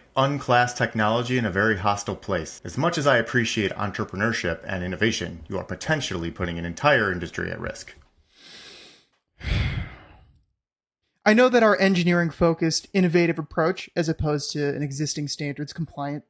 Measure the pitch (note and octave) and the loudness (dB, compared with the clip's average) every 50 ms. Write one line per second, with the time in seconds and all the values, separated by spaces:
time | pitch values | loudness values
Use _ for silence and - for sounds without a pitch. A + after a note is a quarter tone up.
0 | _ _ _ C3+ C3+ C#3 C#3+ C3+ - - B2 B2 B2 A#2+ - - B2 A2+ - A2 | _ _ _ 0 0 0 0 -4 0 4 4 4 4 2 0 -2 -4 -2 0 0
1 | G#2+ G#2+ A2 A#2+ A#2+ A#2+ B2+ B2+ C3 G#2 F2 G2 G#2 A2+ A2 F#2+ F#2+ G#2 G2+ G2+ | 0 2 2 0 0 0 0 0 0 0 0 2 2 2 0 0 0 0 -2 -2
2 | - - F#2+ - - - G2 E2+ D#2+ - - - - - F2+ B2 D3+ E3+ E3 D#3+ | -4 -6 -8 -8 -4 -4 -4 -4 -4 -6 -12 -14 -14 -8 -4 -2 -2 0 0 2
3 | C#3 C#3+ C3 A#2 A2+ - - B2 A2+ A2 - A2 G2+ F#2 - F#2+ G2+ G2+ F#2+ - | 2 4 4 4 2 2 0 0 0 0 -2 -2 -2 -2 -2 -4 -6 -6 -4 -6
4 | G#2+ - - F#2 G#2+ A#2 A2+ - - F2 E2 - - - G2 F#2 F2+ F2+ F#2 E2 | -8 -6 -4 -2 -2 -2 -2 -2 -4 -4 -4 -4 -6 -8 -6 -6 -4 -6 -2 0
5 | G#2 A2+ - - F2 E2+ E2+ E2 - - G2+ F2+ F2+ - F#2 - - - D#3 D3 | 0 0 0 -2 -6 -8 -8 -12 -12 -8 -8 -8 -6 -8 -10 -8 -4 -4 -2 -2
6 | C3 - F#2 E2+ E2 E2+ D#2+ - F#2+ F2 E2+ E2+ E2+ E2+ D#2+ - - D3 C#3+ B2 | -2 -6 -6 -6 -6 -6 -6 -4 -6 -4 -4 -6 -6 -8 -8 0 2 2 4 4
7 | G#2+ G2 F2+ F2+ E2+ E2 - - - - - G1+ - G1+ - - - - - - | 2 0 -2 -4 -6 -6 -6 -6 -6 -6 -6 -8 -8 -10 -10 -12 -16 -18 -20 -20
8 | - _ _ _ _ _ _ _ - - - - - - - - - - - _ | -20 _ _ _ _ _ _ _ -20 -20 -20 -20 -20 -20 -20 -20 -20 -20 -20 _
9 | _ _ _ _ _ _ _ _ - - - - - - - - - - - - | _ _ _ _ _ _ _ _ -4 -2 0 0 0 0 -2 -4 -6 -8 -12 -20
10 | - - - - _ _ _ _ _ _ _ _ _ _ _ _ _ _ _ _ | -20 -20 -20 -20 _ _ _ _ _ _ _ _ _ _ _ _ _ _ _ _
11 | _ _ _ _ _ G#3 G#3+ A3+ B3+ B3+ A#3 A#3+ A3+ G#3+ G3+ - G3 F#3+ G3 F3 | _ _ _ _ _ 4 6 6 6 6 6 6 6 6 6 6 4 4 4 4
12 | E3+ F3+ F3 F3 E3+ D#3+ - - F3 E3+ E3 - E3+ D#3+ D#3 - - - - G3 | 4 4 4 2 2 0 0 2 2 2 4 2 0 0 0 -2 -6 -2 2 2
13 | F3+ F3 D#3 F3 E3+ E3 E3 E3 D#3 - - - D#3+ E3+ F#3 - - - _ E3+ | 2 4 4 4 4 4 2 -2 -6 -6 -2 0 0 0 0 -4 -8 -6 _ -2
14 | E3 D#3+ D#3+ - - D3+ D3 D3 C#3+ - - D3+ D3 C#3+ C#3 C3+ D3 C#3 C3+ C#3 | -2 -2 -2 -2 0 0 0 -2 -2 -4 -4 -2 -2 -2 -2 -2 -4 -6 -4 -4
15 | D#3 C#3 - D#3 D3 C#3+ - - D3+ C#3+ C#3+ C#3+ D3 C#3+ - - E3 - - - | -4 -4 -4 -4 -6 -6 -6 -6 -6 -6 -6 -6 -8 -10 -6 -8 -8 -8 -6 -8
16 | C#3 C#3+ D3 D3+ - _ | -6 -6 -6 -8 -10 _